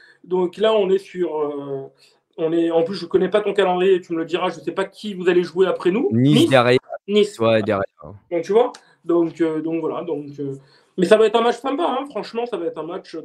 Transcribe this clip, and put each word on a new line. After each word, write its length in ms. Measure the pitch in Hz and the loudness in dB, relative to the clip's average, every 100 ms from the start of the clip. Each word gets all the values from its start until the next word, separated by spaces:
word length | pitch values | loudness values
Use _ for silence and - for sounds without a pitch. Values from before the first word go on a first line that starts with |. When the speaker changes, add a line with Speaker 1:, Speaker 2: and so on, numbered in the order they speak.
| - _ | -20 _
Speaker 1:
donc 340 | 175 180 180 190 | -4 -2 -2 0
là, 160 | 220 | 2
on 160 | 220 185 | 2 2
est 80 | 190 | 0
sur, 420 | - 180 170 151 | -2 -6 -4 -2
euh, 440 | 147 143 139 135 135 _ _ _ _ - | -4 -6 -8 -10 -10 _ _ _ _ -6
on 140 | 160 | -2
est, 200 | 170 165 | 0 0
en 100 | 165 | 0
plus, 140 | 165 185 | 0 -4
je 100 | 170 | 0
connais 240 | 185 180 | 0 2
pas 120 | 208 | 0
ton 120 | 202 | 0
calendrier, 480 | 196 185 180 190 185 | 0 0 2 2 2
tu 120 | 180 | 0
me 40 | 165 | -6
le 80 | 156 | -4
diras, 240 | 170 180 | -4 -4
je 100 | 165 | -4
sais 120 | 175 | -8
pas 140 | 170 190 | -6 -6
qui 280 | - 214 | -8 -12
vous 160 | 185 180 | -4 2
allez 140 | 175 | 2
jouer 240 | 170 170 185 | 0 0 0
après 240 | - 185 | 2 0
nous. 180 | 202 381 | 0 0
Speaker 2:
Nice 280 | 117 135 151 | 2 4 6
Speaker 1:
Nice. 100 | 330 | 6
Speaker 2:
derrière. 300 | 131 120 127 - - - | 6 6 2 0 -14 0
Speaker 1:
Nice. 320 | 208 202 - | 2 2 2
Speaker 2:
Ouais, 220 | 113 113 | 2 2
derrière. 240 | 104 98 98 _ 76 101 - | 2 -2 -4 _ -20 -20 -6
Speaker 1:
Donc, 120 | 170 | -6
tu 80 | 175 | 0
vois, 200 | 214 - - _ _ 165 | 2 2 -2 _ _ 0
donc, 340 | 170 165 160 | 0 0 0
euh, 220 | 160 156 | -2 -2
donc 200 | 160 165 | -4 -4
voilà, 220 | 156 127 | -4 -6
donc, 220 | 170 147 147 143 | -6 -8 -8 -10
euh, 160 | 139 139 _ _ _ - | -10 -10 _ _ _ -2
mais 80 | 175 | 4
ça 120 | 214 | 6
va 100 | 220 | 4
être 80 | 226 | 2
un 80 | |
match 160 | 233 233 | 0 -2
sympa, 260 | 269 285 320 294 | -6 -4 -4 -4
hein, 60 | 285 | -6
franchement, 380 | 208 175 226 240 | -10 -10 -8 -8
ça 100 | 185 | -6
va 80 | 165 | -8
être 140 | 165 | -8
un 80 | 156 | -10
match 280 | 180 - 160 | -12 -12 -16